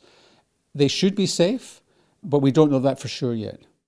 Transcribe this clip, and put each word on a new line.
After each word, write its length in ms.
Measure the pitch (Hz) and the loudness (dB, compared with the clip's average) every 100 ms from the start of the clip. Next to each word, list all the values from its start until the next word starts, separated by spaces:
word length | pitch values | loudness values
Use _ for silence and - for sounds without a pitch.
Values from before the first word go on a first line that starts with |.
| _ _ _ _ _ _ _ | _ _ _ _ _ _ _
They 140 | 139 143 | 0 0
should 280 | - 190 196 | 2 0 0
be 100 | 185 | -2
safe, 560 | - 175 247 - - _ _ _ _ | 0 0 0 -8 -20 _ _ _ _
but 160 | 185 143 | -4 0
we 140 | 135 | 2
don't 180 | 131 151 | 4 4
know 80 | 135 | 4
that 180 | 135 127 | 0 -2
for 120 | 120 | -8
sure 240 | - 127 | -8 -6
yet. 260 | 117 101 - _ _ | -6 -8 -12 _ _